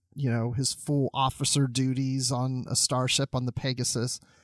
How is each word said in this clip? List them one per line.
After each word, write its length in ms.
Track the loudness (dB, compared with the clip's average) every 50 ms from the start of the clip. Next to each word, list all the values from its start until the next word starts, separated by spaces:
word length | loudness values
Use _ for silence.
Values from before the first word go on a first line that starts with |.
| _ _ -6
you 160 | -2 0 0
know, 220 | 2 2 0 0 -2
his 200 | -2 -2 -2 -4
full 380 | -4 -2 0 2 2 2 0 2
officer 540 | 2 0 0 0 0 0 2 4 4 2
duties 640 | 2 2 2 2 2 2 0 0 0 0 0 0 0
on 340 | 0 0 0 0 -2 -2 -2
a 80 | -2 0
starship 600 | 0 2 2 2 2 2 2 2 0 0 0 -2
on 100 | -2 -2
the 60 | -2
Pegasus. 680 | -4 -4 -4 -4 -2 -2 -2 -2 0 -2 -2 -2 -4 -8 -12 -20 -20 -20